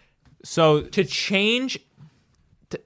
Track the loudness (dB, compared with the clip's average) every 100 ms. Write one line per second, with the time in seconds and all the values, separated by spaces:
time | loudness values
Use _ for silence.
0 | _ _ _ _ -6 2 4 4 0 -2
1 | -2 -4 -2 0 2 0 -2 -8 -14 _
2 | -20 _ _ _ _ _ _ -14